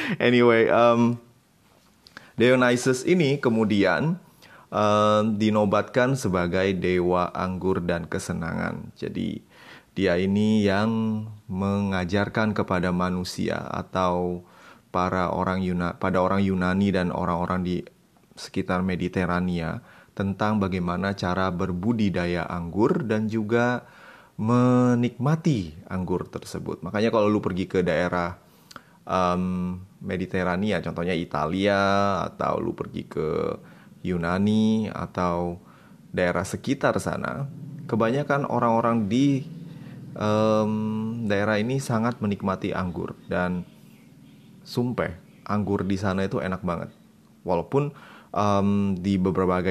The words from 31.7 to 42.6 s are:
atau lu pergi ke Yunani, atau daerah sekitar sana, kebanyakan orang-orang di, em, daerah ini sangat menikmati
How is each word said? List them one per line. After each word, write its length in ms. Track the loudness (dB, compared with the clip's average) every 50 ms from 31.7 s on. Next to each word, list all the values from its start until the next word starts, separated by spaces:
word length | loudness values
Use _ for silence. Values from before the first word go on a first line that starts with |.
| 2 2 2 2 2 2 2 2 0 -2 -4 -6 -6
atau 240 | -4 -2 -2 -2
lu 160 | -2 -2 -4 -6
pergi 320 | -6 -8 -8 -8 -12 -10
ke 240 | -8 -6 -4 -4 -2 -2 -2 -2 -4 -6 -8 -10 -18 -20 -20 -20 -20 -18 -10 -6
Yunani, 840 | -4 -2 -2 0 0 0 2 2 2 4 4 4 2 2 0 -2 -4
atau 720 | -6 -8 -8 -6 -4 -2 0 0 0 0 -2 -4 -6 -10 -14 -20 -20 -20 -20 -20 -20 -20 -16 -6
daerah 320 | -2 0 0 2 0 0 -2
sekitar 540 | -4 -6 -6 -4 -4 -2 0 0 0 0 0
sana, 480 | -2 -2 -4 -4 -4 -6 -6 -6 -8 -8 -10 -14 -14 -14 -14 -12 -8
kebanyakan 640 | -4 0 0 2 2 0 0 0 0 0 -2 0 -2
orang-orang 580 | 0 0 2 2 2 2 2 2 2 2 0
di, 400 | 0 2 2 2 2 2 0 -2 -8 -14 -16 -16 -16 -16 -16 -16 -16 -16 -16 -16 -12 -8
em, 580 | -2 0 2 2 4 4 4 4 2 2 0 0 -2 -2 -4 -4 -4 -4 -4 -6 -4 -2
daerah 320 | 0 0 0 2 2 2
ini 240 | 0 0 0 -2 -2
sangat 400 | -2 0 0 0 2 0 -2 -2
menikmati 560 | -2 -2 -2 -2 -2 -2 -2 -2